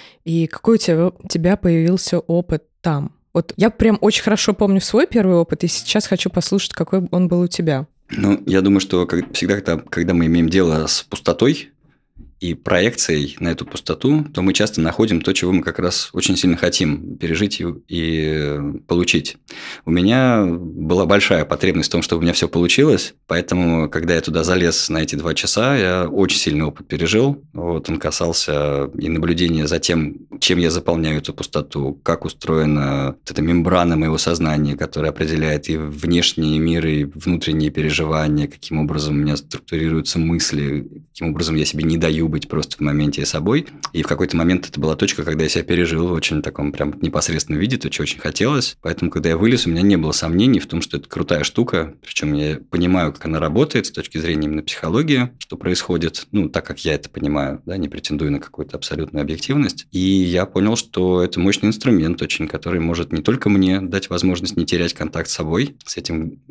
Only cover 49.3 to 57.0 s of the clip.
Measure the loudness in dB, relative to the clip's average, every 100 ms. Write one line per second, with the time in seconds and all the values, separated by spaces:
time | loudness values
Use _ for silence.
49.3 | 2 4 2 2 2 4 4 2 -2 0
50.3 | 2 4 4 0 -6 -4 -8 -8 -6 -2
51.3 | 0 0 -2 0 0 -2 -8 -10 -6 -2
52.3 | 0 -2 -4 -4 -2 2 2 0 -4 -6
53.3 | -2 0 0 2 0 -4 -8 -10 -6 -2
54.3 | -2 -2 -4 -6 -8 -2 0 2 2 0
55.3 | -6 -14 -8 -2 -2 0 -2 -2 -6 -4
56.3 | -2 0 -2 -6 -6 -2 -2